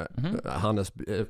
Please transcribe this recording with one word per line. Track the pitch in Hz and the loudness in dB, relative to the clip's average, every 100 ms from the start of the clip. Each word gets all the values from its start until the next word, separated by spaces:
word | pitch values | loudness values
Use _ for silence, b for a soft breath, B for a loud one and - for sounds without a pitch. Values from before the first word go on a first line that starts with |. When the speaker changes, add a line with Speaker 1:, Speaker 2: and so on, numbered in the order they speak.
| 76 - | 0 -2
Speaker 1:
Mhm. | 160 220 | 0 0
Speaker 2:
Hannes, | - 65 104 107 95 - | -2 0 2 4 2 -4
eh, | - 101 | -2 -2